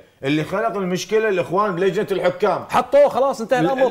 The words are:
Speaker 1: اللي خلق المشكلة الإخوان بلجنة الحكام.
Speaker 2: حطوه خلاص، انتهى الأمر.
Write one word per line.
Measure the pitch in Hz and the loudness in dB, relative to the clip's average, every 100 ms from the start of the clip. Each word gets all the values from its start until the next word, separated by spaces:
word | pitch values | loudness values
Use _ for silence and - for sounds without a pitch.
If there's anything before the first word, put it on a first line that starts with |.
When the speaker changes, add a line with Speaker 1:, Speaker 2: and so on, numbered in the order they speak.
| - _ | -14 _
Speaker 1:
اللي | 135 151 | -4 -2
خلق | 151 190 226 202 | -2 -4 -4 -4
المشكلة | 185 180 - 214 220 | -4 -4 -2 0 0
الإخوان | 185 165 180 208 175 | 0 -2 0 0 0
بلجنة | 190 170 - | -2 0 -2
الحكام. | 190 180 180 202 165 - | -2 -2 0 -2 -2 -2
Speaker 2:
حطوه | - 240 277 285 | -2 2 4 4
خلاص، | 226 269 240 | 4 0 -2
انتهى | 220 254 | -2 0
الأمر. | 254 262 254 | 2 2 0